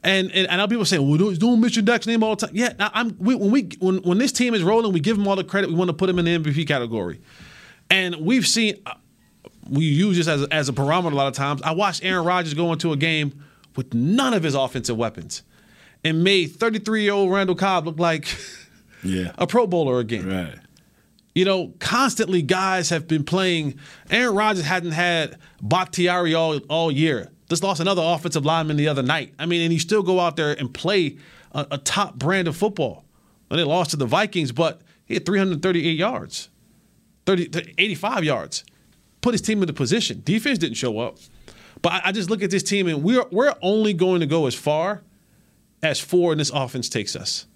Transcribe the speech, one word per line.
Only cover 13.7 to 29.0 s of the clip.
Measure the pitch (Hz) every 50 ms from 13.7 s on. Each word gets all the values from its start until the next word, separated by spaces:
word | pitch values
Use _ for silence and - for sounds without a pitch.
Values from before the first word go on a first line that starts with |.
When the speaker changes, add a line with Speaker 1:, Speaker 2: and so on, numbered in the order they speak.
| _
Speaker 1:
with | - 131 - -
none | 117 123 151 202 247 277 262 240
of | 202 160
his | 160 131
offensive | 139 135 123 - 131 113 - 120 110
weapons | 117 113 107 - 82 73 - - - _ _ _ _ _ _ _ - - _ _ _
and | 160 160 160 170
made | 190 202 190 170 143
thirty-three-year-old | - - 226 233 220 220 214 220 220 220 208 202 202 202 196 185 185
Randall | 196 196 185 180
Cobb | 160 190 196 185 180 151
look | 165 165 151
like | 175 170 165 160 - -
<laughs> | - - - - - - - _ _ _ _ _ - - -
Speaker 2:
Yeah. | 95 95 92 90 87 -
Speaker 1:
a | - 165 165
Pro | - 240 240
Bowler | 196 175 175 160 135 123 127
again. | 120 107 117 107 90 95
Speaker 2:
Right. | 95 92 87 78 - - - - _ - _ _ _ _ _ _ _ _ _ _ _
Speaker 1:
You | 165 185
know, | 196 196 190 170 - - -
constantly | - - 196 240 269 254 - - 220 185 190 180
guys | 156 127 185 185 190 190 190 185 170 143
have | 170 160 151 -
been | 160 156 147
playing. | - 175 185 190 185 175 165 156 143 127 - - - - - - -
Aaron | - 226 247 247 202
Rodgers | 196 214 214 214 185 160
hadn't | 143 180 180 175 175 156
had | 160 175 175 170 165 156 - - - - - _ _
Bakhtiari | - 104 160 180 185 180 - - 175 175 175 180 180 165 160
all, | 165 165 160 156 143 - -
all | 147 165 165 165 147
year. | 135 151 160 143 113 85 - - _ _ _
Just | 170 165 196
lost | 196 190 147
another | 165 185 196 180
offensive | 160 165 175 156 165 175 143 160 135
lineman | 151 160 165 160 156 151
the | 147 147
other | 151 147 139